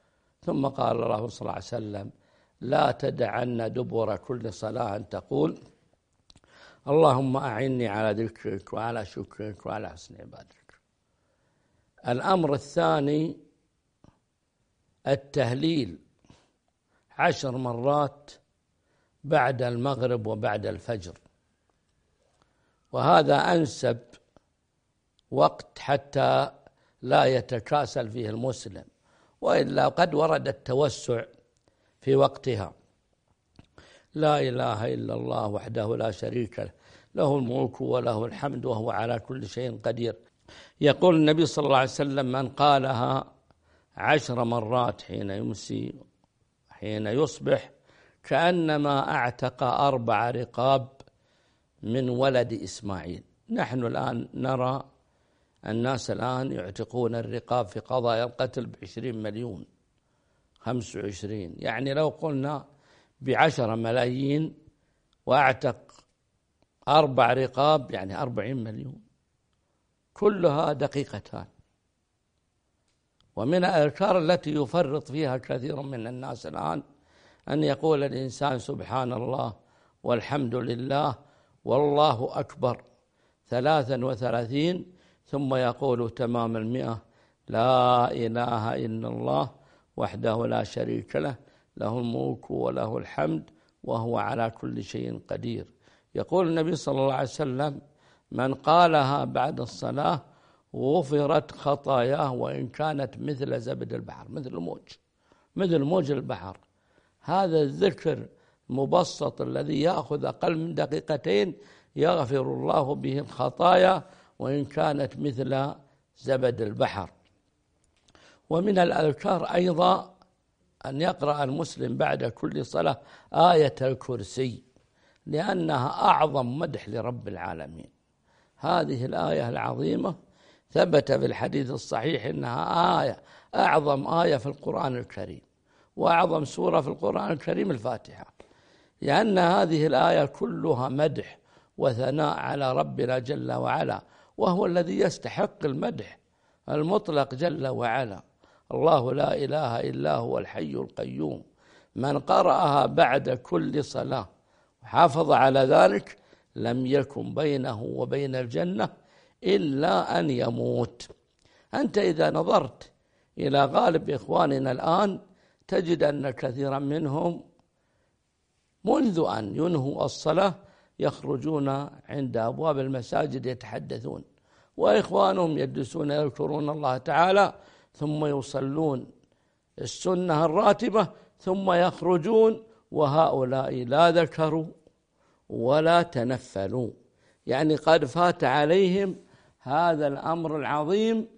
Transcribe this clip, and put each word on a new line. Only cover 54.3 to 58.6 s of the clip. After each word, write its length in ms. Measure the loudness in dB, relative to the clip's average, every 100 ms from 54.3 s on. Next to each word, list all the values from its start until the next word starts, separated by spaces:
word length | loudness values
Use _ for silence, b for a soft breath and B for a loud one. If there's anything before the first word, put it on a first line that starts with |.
نرى 480 | -6 -4 -2 -2 -4 -8 _ _ _ _ _ _ _ -6
الناس 440 | -2 -2 -2 -4
الآن 420 | -4 -4 -4 -6
يعتقون 640 | -8 -10 -10 -8 -2 -2
الرقاب 540 | -2 -6 -8 -4 -2 -2
في 120 | -8
قضايا 440 | -4 -2 0 0
القتل 420 | -2 -4 -4 -4